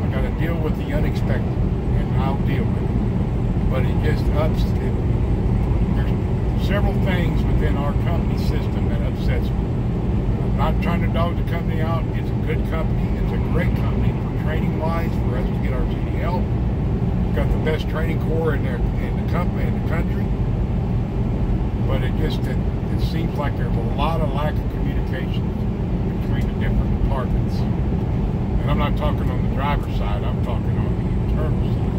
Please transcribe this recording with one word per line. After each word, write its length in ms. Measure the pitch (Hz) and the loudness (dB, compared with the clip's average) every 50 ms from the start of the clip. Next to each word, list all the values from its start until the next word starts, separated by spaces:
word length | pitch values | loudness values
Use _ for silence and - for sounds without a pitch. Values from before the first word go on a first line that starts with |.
| - | -2
I 40 | - | -2
gotta 200 | - - - - - - | -2 0 0 -2 -2 -2
deal 160 | - - - | -2 -2 0
with 200 | - 160 156 - - | 0 0 -2 -2 -2
the 160 | - - - | -2 -2 0
unexpected, 540 | - - - - - - - - - - - | 0 0 0 0 0 0 0 0 0 0 -2
and 680 | - - - - - - - - - - - - - - | 0 0 0 0 0 0 0 0 0 0 0 0 0 0
I'll 180 | - - - - | 2 0 0 0
deal 260 | - - - - - | 0 0 0 0 0
with 180 | - - - - | 0 0 0 -2
it. 40 | - - - - - - - - - - - - - - - - - | 0 0 0 0 0 0 0 0 0 -2 -2 0 0 0 0 0 0
But 160 | - 127 127 | 0 2 2
it 100 | - - - - | 2 2 2 2
just 220 | - - - - - - | 2 2 2 2 2 2
ups-, 280 | - - 127 - - - | 2 2 2 2 2 0
it, 300 | - - - - - - - - - - - - - - - - - - - - - - - - - - | 0 0 0 0 0 0 0 0 0 0 0 2 0 0 0 2 2 2 2 2 2 2 2 2 2 2
there's 160 | - - - - - - - - - - - - - - - | 0 2 0 0 0 0 0 0 0 0 0 0 0 0 2
several 260 | 202 202 202 202 202 - - | 2 2 2 2 2 2 2
things 360 | 202 180 180 175 - 160 - - | 2 2 2 2 2 2 0 0
within 340 | - 175 - - - - - | 2 2 2 2 2 0 0
our 160 | - 190 190 - - | 0 0 0 0 0
company 340 | - - - - - - - | 0 0 0 0 0 0 0
system 520 | - - - - - - - - - - | 0 0 0 0 0 -2 -2 0 0 0
that 120 | - - | 0 0
upsets 480 | - - - - - - - - - - | 0 0 -2 0 0 0 0 0 0 0
me. 60 | - | 0
I'm 1000 | - - - - - - - - - - - - - - - - - - - - - | 0 -2 -2 -2 -2 -2 -2 -2 -2 -2 0 0 0 0 0 0 0 0 0 0 2
not 240 | - 156 165 - | 2 2 2 0
trying 200 | 190 - - - | 0 0 0 0
to 60 | - - | 0 0
dog 300 | - 170 170 170 - - | 2 0 0 0 0 -2
the 120 | - - | -2 -2
company 300 | - - - - - - | -2 -2 -2 -2 0 0
out. 240 | - - - - - - - - | 0 0 0 0 0 -2 -2 -2
It's 120 | - - | -2 -2
a 100 | - - - | -2 -2 -2
good 220 | - - - - - | 0 0 0 0 0
company. 380 | - - - - - - - - - - | -2 0 0 0 0 0 0 0 0 0
It's 120 | - - | 0 0
a 60 | - - - - - | 0 0 0 0 0
great 200 | - - - - - | 2 2 2 2 2
company 340 | - - - - - - | 0 0 0 2 0 0
for 320 | - - - - - - - | 0 0 -2 -2 -2 -2 -2
training-wise, 680 | - 220 - - - - 180 165 - - 170 - - | 0 0 0 0 0 0 0 0 0 0 0 0 0
for 260 | - - - - - - | 0 0 0 0 0 0
us 100 | - - | 0 0
to 100 | - - - | 0 0 0
get 80 | - | 0
our 140 | - - - - | 0 0 0 0
C 80 | - - - - | 0 -2 -2 -2
D 100 | - 196 | -2 0
L. 180 | 190 - - - | 0 0 0 0
We've 920 | - - - - - - - - - - - - - - - - - - - | 0 0 0 0 0 0 0 0 0 0 0 0 0 0 0 0 0 0 0
got 140 | - - - | 0 2 2
the 120 | - - - | 0 0 0
best 240 | 156 156 151 - - | 0 0 0 -2 -2
training 300 | - 156 156 - - - - - | -2 0 0 0 0 0 0 0
corps 280 | - - 165 156 151 | 0 0 2 2 0
in 80 | - - | 0 0
there, 120 | - - | 0 0
in 500 | - - - - - - - - - - | 0 0 0 0 0 -2 -2 -2 -2 0
the 60 | - | 0
company, 320 | - - - - - - - | 0 0 0 0 0 0 0
in 180 | - - - - | 0 0 0 0
the 40 | - | 0
country. 380 | - - - 185 - - - - - - - - - - - - - - - - - - - - - - - - - - - - - - - - - - - - | 0 0 0 0 0 0 0 0 0 0 0 0 0 0 0 0 0 -2 0 0 0 -2 -2 -2 -2 -2 0 0 0 0 0 0 0 0 0 -2 -2 -2 0 0
But 160 | - - - | 0 0 0
it 120 | - - - | 0 0 0
just, 220 | - - - - - - | 0 0 0 0 -2 0
it, 100 | - - | 0 0
it 440 | - - - - - - - - - - | 0 0 -2 -2 -2 -2 -2 0 0 0
seems 260 | - 160 165 - - - | 0 0 -2 -2 -2 -2
like 180 | - - - - | -2 -2 0 0
there's 180 | - - - | 0 0 0
a 140 | - - - - | 0 0 0 0
lot 260 | - - - 165 160 | 0 0 0 0 0
of 120 | - - - | 0 0 0
lack 200 | - - - - | 0 0 0 -2
of 180 | - - - | -2 -2 -2
communication 760 | - - - - - - - - - - - - - - - - - - - - - - - - - - - - - - | -2 -2 -2 0 0 -2 -2 -2 -2 -2 -2 -2 -2 -2 -2 -2 -2 -2 -2 -2 -2 -2 -2 -2 -2 -2 -2 -2 -2 -2
between 260 | - - - - - - | -2 -2 0 0 0 0
the 60 | - - | 0 0
different 440 | - - - - - - - - - | 0 2 2 2 2 2 2 2 2
departments. 520 | - - - - - - - - - - - | 2 2 0 0 0 0 2 2 0 0 0
And 1120 | - - - - - - - - - - - - - - - - - - - - - - | 0 0 0 0 0 0 0 0 0 0 0 0 0 0 0 -2 -2 0 0 0 2 2
I'm 80 | - 208 | 2 2
not 160 | - - - - | 2 0 0 2
talking 320 | - 151 - - - - | 2 0 0 2 0 0
on 140 | - - - - | 0 0 0 0
the 60 | - | 0
driver's 400 | - - - - - - - - - | 0 0 0 0 0 0 0 -2 0
side, 260 | - - - - - | 0 0 0 0 0
I'm 180 | - - - - | 0 0 0 0
talking 340 | - - - - - - - | 0 0 0 0 0 0 0
on 120 | - - - - | 0 0 0 0
the 120 | - - - - - - | 0 0 0 0 0 2
internal 300 | - - - - - - - - - | 2 2 2 2 2 2 2 0 0
side. 100 | - - - - | 0 0 0 0